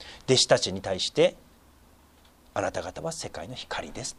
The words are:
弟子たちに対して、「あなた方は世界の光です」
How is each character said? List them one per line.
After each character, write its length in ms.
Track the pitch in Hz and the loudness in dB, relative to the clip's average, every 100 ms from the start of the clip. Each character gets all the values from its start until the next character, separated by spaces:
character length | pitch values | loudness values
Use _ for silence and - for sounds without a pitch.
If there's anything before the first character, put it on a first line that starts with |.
| - - - | -18 -4 2
弟 80 | 127 | 4
子 80 | - | 6
た 140 | 127 | 4
ち 120 | - | 2
に 80 | 95 | -4
対 180 | 98 95 | -4 -2
し 100 | - | 0
て、 260 | - 180 - - _ _ _ - _ _ _ _ _ - | 4 4 2 -18 _ _ _ -20 _ _ _ _ _ -10
「あ 80 | 107 | -4
な 100 | 98 | -2
た 120 | 95 | -4
方 180 | 87 82 | -6 -6
は 100 | 80 | -8
世 180 | 82 - | -6 -10
界 180 | - 87 | -10 -10
の 80 | 127 | -10
光 360 | - - - | -8 -8 -8
で 120 | - | -8
す」 100 | - | -8